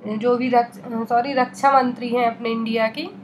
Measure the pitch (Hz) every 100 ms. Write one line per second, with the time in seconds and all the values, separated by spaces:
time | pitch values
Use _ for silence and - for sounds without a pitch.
0 | 208 214 240 247 254 240 240 - 247 226
1 | 226 240 269 269 247 - 277 277 247 -
2 | 240 240 233 233 233 226 226 226 220 254
3 | 349 202